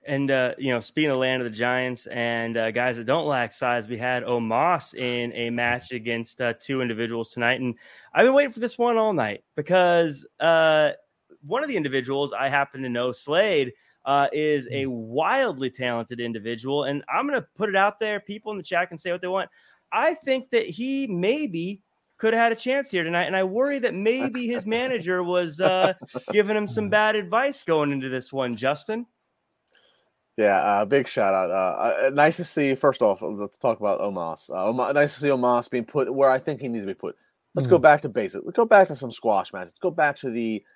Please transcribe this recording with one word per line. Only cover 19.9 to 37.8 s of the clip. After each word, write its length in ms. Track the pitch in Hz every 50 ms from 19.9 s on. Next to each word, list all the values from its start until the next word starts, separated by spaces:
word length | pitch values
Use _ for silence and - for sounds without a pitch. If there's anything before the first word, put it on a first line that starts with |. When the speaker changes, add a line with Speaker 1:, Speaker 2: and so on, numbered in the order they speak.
Speaker 1:
I 220 | - 214 262 320 330
think 380 | 311 - 277 262 262 254 _
that 160 | - 233 -
he 400 | - 165 170 240 262 269 269 269
maybe 760 | 240 196 175 180 202 254 302 302 247 170 165 170 185 202 196 _ _ _ _ _ _ _
could 160 | _ - 220 226
have 80 | 226
had 100 | 233 233
a 40 | 226
chance 360 | 226 - 247 262 285 269 269
here 120 | - 180 165
tonight. 220 | 160 170 170 180
And 100 | 151 185
I 80 | 190 190
worry 360 | 190 190 226 262 285 285 277
that 140 | 233 240 -
maybe 540 | 185 196 220 240 262 262 269 220 254 247
his 180 | 226 240 240 190
manager 580 | 208 220 226 247 262 262 226 165 175 185 180 180
was, 360 | 175 180 180 175 165 147 151
uh, 340 | 190 185 185 185 185 190 185 - 131 - -
Speaker 2:
<laughs> 180 | 135 - -
Speaker 1:
giving 240 | 196 208 208 202 214
him 120 | 214 214
some 220 | 202 214 220 208 202
bad 260 | 202 214 214 214 214
advice 480 | 214 196 175 190 226 262 285 277 - -
going 280 | - 165 156 147 143
into 160 | 143 135 131
this 240 | 131 127 127 123 -
one, 240 | - 135 131 123 117
Justin. 500 | 104 120 131 147 147 - - 214 226 240 _ _ _ _ _ _ _ _ _ _ _ _ _ _ _ _ _ _ _ _ _ _ _ _ _ _
Speaker 3:
Yeah, 200 | - 107 101 98
uh, 280 | 92 - 101 101 101 107
big 220 | 101 127 139 127
shout 260 | - - 139 107 98 95
out. 180 | 95 92 85
Uh, 560 | 90 98 95 92 82 - 92 120 - - 117
uh, 20 | 135 139
nice 220 | 143 147 156 170
to 60 | 175 175
see, 320 | - - 165 147 139 135
first 260 | 131 - 143 127 -
off, 180 | 117 107 98 -
let's 360 | - - 107 101 101 101 -
talk 220 | - - 127 113 -
about 220 | 104 101 98 -
Omos. 480 | - 104 98 90 85 82 80 - - -
Uh, 200 | 71 92 92 104
Om-, 240 | 117 127 123 104 139
nice 200 | 147 147 147 -
to 60 | -
see 60 | 147
Omos 420 | 143 139 127 123 123 123 120 117 -
being 160 | - 123 113
put 280 | - - 151 131 - 135
where 160 | 135 139 135
I 100 | 131 131
think 200 | 131 - 147 117
he 80 | 135
needs 160 | 131 117 113 101
to 40 |
be 60 | 98 95
put. 220 | _ - 87 - _ _ _ _ _ _ _ _
Let's 140 | - 139
go 120 | 123 185
Speaker 2:
Mm. 40 | 170